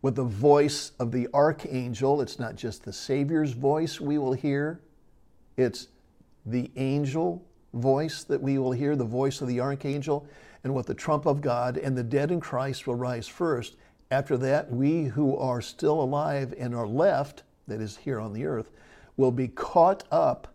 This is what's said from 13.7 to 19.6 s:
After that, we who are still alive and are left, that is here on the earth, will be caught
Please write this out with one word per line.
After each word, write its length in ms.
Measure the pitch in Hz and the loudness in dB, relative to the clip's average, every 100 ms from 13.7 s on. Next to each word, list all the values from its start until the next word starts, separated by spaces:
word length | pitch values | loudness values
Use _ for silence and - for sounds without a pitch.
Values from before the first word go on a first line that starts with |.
| - - _ _ | -14 -20 _ _
After 260 | 131 139 127 | -2 0 0
that, 340 | 131 147 - | 2 2 0
we 340 | 120 139 165 147 | 0 2 2 0
who 300 | 117 143 139 | 2 2 2
are 240 | 131 120 | 0 -2
still 400 | 104 - 151 156 | -6 -2 2 2
alive 520 | 131 143 151 143 131 - | 2 0 0 -2 -4 -6
and 160 | 123 120 | -6 -4
are 120 | 110 | -2
left, 560 | 120 185 135 143 - - _ - | 4 4 4 -2 -8 -20 _ -10
that 140 | 107 | -6
is 160 | 107 - | -6 -8
here 220 | - 123 | -6 -4
on 140 | 107 | -4
the 120 | 104 147 | -6 -4
earth, 260 | 127 110 - - - - - | -4 -6 -14 -20 -20 -20 2
will 140 | 131 | 2
be 160 | 120 127 | 4 -2
caught 560 | - | -4